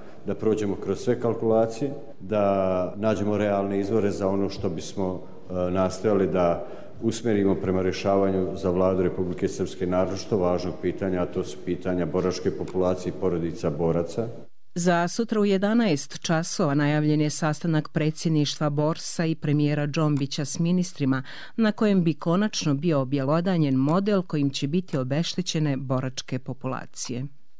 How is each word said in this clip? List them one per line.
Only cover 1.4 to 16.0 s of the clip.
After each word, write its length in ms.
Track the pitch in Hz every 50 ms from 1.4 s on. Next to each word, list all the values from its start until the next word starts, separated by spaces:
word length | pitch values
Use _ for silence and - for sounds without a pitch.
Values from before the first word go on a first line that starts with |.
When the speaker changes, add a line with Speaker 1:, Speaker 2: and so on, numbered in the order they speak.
| 113 113 110 113 113 113 - - 143 135 135 - - - - -
Speaker 1:
da 720 | - 92 107 104 101 98 98 98 95 95 92 92 90 87 -
nađemo 420 | 101 104 110 107 92 101 104 104 104
realne 420 | 104 104 101 98 101 98 101 98
izvore 320 | 101 95 113 110 98 101
za 160 | 92 - 101 95
ono 220 | 98 98 98 92
što 200 | - - - 98
bismo, 520 | 82 90 - - - 101 95 92 92 82 - - - - - -
e, 40 | 90 90 90 90
nastojali 560 | 90 95 95 90 - - - 110 104 95 95 85
da 400 | 82 92 87 87 85 85 - - - - - - - -
usmjerimo 540 | 110 113 110 - - 117 107 101 101 98 95
prema 260 | 80 - 92 92 92
rješavanju 760 | 92 92 87 - - 101 98 98 98 95 95 95 92 85 80
za 140 | - - 92
Vladu 340 | 87 90 92 95 95 90 92
Republike 440 | 87 87 - 92 87 87 - 98 90
Srpske 400 | - - 95 - - - 95 87
naročito 500 | 90 90 95 92 98 95 - - 117 98
važnog 360 | 90 87 90 87 87 87 82 -
pitanja, 400 | - 90 85 - 101 95 92 87
a 40 | 87
to 180 | 85 - 92 90
su 140 | - - - -
pitanja 400 | 92 87 90 - 92 90 90 87
boračke 460 | 80 80 92 87 92 87 - - 98
populacije 580 | 82 - 87 - - 92 92 90 92 - - 92
i 100 | 85 -
porodica 480 | 98 92 87 85 82 85 80 - - 82
boraca. 580 | 76 73 85 82 80 85 82 - - - - - - - - - - - - - -
Speaker 2:
Za 320 | 175 170 180 175 170 175 180
sutra 320 | - - 233 220 226 214
u 60 | 202
jedanaest 800 | 208 196 190 196 202 220 233 233 208 151 139